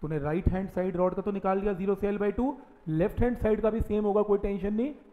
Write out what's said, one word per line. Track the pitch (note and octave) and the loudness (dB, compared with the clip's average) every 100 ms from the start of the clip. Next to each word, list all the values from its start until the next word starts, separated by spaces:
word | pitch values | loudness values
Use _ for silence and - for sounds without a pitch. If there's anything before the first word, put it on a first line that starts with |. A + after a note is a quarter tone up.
तूने | D3+ D#3 | -6 -4
right | C#3+ E3 F#3 | -2 0 0
hand | F#3 F#3+ | 0 -2
side | - F#3 F3 | -2 -2 2
rod | F#3 | 0
का | F3+ | 0
तो | G3 | -4
निकाल | G3+ F#3+ G3 | -2 0 0
लिया | G3+ | 0
ज़ीरो | F3+ G3 | 0 0
से | G3 G3+ | 0 0
L | G#3 | 0
by | G3+ G3 | 0 0
two, | B3+ C4+ - - - | -2 -4 -12 -12 -4
left | D#3 G3+ - | 0 0 2
hand | A#3+ A#3+ | 0 2
side | A3 A3 | 2 2
का | A3 | 2
भी | A3 | 0
same | - G#3 | 0 0
होगा, | G#3 G3+ | 2 2
कोई | G#3 G3+ | 4 2
tension | G3+ G3+ G3 | 0 -2 -2
नहीं, | G#3 C4+ D4 - | -2 -2 -6 -14